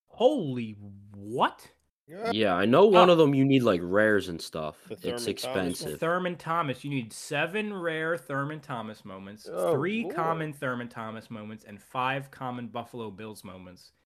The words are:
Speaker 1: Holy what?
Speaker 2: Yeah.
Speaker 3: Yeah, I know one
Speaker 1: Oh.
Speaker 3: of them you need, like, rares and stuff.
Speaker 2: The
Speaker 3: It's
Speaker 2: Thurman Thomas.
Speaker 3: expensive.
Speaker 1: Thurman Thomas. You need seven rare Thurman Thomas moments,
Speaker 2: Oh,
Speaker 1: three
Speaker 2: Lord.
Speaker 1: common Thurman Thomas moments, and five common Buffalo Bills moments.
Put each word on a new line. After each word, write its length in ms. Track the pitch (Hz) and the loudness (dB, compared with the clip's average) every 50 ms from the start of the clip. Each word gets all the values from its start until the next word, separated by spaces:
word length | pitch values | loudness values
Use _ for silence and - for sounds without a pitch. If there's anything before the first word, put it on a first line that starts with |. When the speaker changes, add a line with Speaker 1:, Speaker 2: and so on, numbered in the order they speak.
| _ _ | _ _
Speaker 1:
Holy 640 | - - 226 269 311 254 165 135 127 120 117 110 104 104 101 101 98 101 101 104 104 | -2 2 4 4 4 2 -2 -4 -4 -6 -6 -8 -10 -14 -16 -18 -18 -18 -20 -20 -18
what? 560 | 101 101 107 117 147 226 330 - - - - _ _ _ _ _ _ _ - | -16 -12 -6 -2 0 0 0 -2 -6 -20 -20 _ _ _ _ _ _ _ -20
Speaker 2:
Yeah. 220 | 165 196 233 226 | -12 -8 -4 -2
Speaker 3:
Yeah, 220 | - 110 107 95 87 | 0 2 2 2 4
I 80 | 90 101 | 4 4
know 220 | 113 127 170 202 | 6 8 8 8
one 220 | 220 190 175 180 180 | 10 10 10 10 10
Speaker 1:
Oh. 40 | |
Speaker 3:
of 60 | 175 160 | 8 8
them 160 | 156 139 143 | 6 6 6
you 80 | 135 135 | 4 4
need, 180 | 139 135 131 | 6 6 6
like, 180 | 120 113 92 85 87 | 6 4 2 2 0
rares 440 | 87 95 104 107 110 107 98 87 90 | 2 4 4 6 6 6 4 2 -2
and 140 | 85 80 | -8 -10
stuff. 400 | - - - 80 78 73 - - - - | -10 -10 -8 -8 -8 -8 -10 -12 -16 -16
Speaker 2:
The 60 | 110 | -14
Speaker 3:
It's 80 | - | -8
Speaker 2:
Thurman 100 | - 87 - 120 | -6 -6 -6 -4
Thomas. 100 | 120 107 | -4 -4
Speaker 3:
expensive. 720 | 95 - - 127 131 - 92 87 87 - 160 151 147 - | -6 -6 -6 -4 -4 -2 -2 -2 -4 -6 -8 -8 -6 -4
Speaker 1:
Thurman 360 | 165 165 175 185 180 175 180 | -2 -2 -2 -2 -2 -4 -6
Thomas. 460 | 170 - 160 160 170 160 139 127 - | -8 -6 -4 -4 -2 -2 -4 -4 -6
You 80 | - 143 | -6 -6
need 220 | 143 131 113 107 | -6 -6 -6 -8
seven 600 | - - - - 151 143 160 170 190 214 214 208 | -12 -14 -10 -6 -4 -2 -2 -2 -4 -4 -6 -6
rare 440 | 202 185 170 165 160 156 160 160 156 160 | -6 -4 -4 -4 -4 -2 -2 -4 -4 -4
Thurman 420 | - - 139 139 139 147 156 151 | -6 -6 -4 -4 -4 -6 -8 -10
Thomas 440 | - - 127 113 107 110 107 - - | -10 -10 -8 -8 -8 -10 -12 -14 -16
moments, 440 | 101 95 95 98 98 107 107 - - | -16 -14 -14 -14 -16 -18 -16 -14 -10
Speaker 2:
Oh, 240 | - 180 180 170 160 | -6 -4 -2 0 0
Speaker 1:
three 280 | 131 156 190 214 226 | 0 -2 -2 -4 -4
Speaker 2:
Lord. 140 | 214 180 - | -6 -6 -6
Speaker 1:
common 360 | 170 160 165 165 160 156 151 | -4 -4 -4 -2 -4 -6 -8
Thurman 360 | 139 - 147 127 123 120 120 117 | -8 -6 -6 -6 -6 -6 -8 -10
Thomas 420 | - 120 110 110 110 110 110 - | -12 -12 -12 -10 -12 -14 -14 -14
moments, 320 | 117 107 107 107 110 110 - | -14 -12 -12 -14 -14 -16 -18
and 160 | 107 104 98 | -20 -20 -20
five 520 | _ _ - 131 127 131 135 139 135 139 | _ _ -6 -4 -2 -2 -2 -4 -6 -10
common 340 | - - 135 123 123 123 120 | -14 -10 -10 -8 -8 -8 -10
Buffalo 460 | 107 107 120 113 - - 120 110 104 | -10 -10 -10 -10 -10 -10 -10 -10 -10
Bills 320 | 95 95 110 110 104 - - | -10 -12 -14 -14 -14 -14 -16
moments. 480 | 95 90 92 90 90 90 - - _ _ _ _ | -16 -16 -16 -18 -20 -20 -20 -20 _ _ _ _